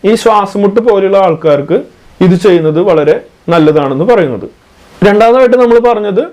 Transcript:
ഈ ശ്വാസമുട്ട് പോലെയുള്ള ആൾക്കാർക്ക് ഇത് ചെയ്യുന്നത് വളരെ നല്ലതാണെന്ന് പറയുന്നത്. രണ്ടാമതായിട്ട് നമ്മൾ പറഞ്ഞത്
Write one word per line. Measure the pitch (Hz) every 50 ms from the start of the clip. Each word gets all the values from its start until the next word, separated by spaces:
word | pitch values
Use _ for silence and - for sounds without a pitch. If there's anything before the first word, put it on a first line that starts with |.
| -
ഈ | 196 226
ശ്വാസമുട്ട് | 220 - 233 214 214 202 196 - 208 202 196 196 233
പോലെയുള്ള | 220 247 214 196 196 190 196 196
ആൾക്കാർക്ക് | 190 185 165 - - 160 147 143 139 - 165 247 285 - _ _ _ - - _
ഇത് | 185 185 180
ചെയ്യുന്നത് | 175 180 214 180 170 160 156 151 160
വളരെ | 180 202 - 156 147 139 - 120 - - _ _ _ -
നല്ലതാണെന്ന് | 170 170 156 151 151 151 143 135 135 135 170
പറയുന്നത്. | 220 240 214 170 139 120 101 98 - - _ _ _ _ _ _ _ - - -
രണ്ടാമതായിട്ട് | 202 202 208 220 226 233 262 262 247 226 247
നമ്മൾ | 247 233 233 233
പറഞ്ഞത് | 233 240 233 214 208 208 196 190 294 349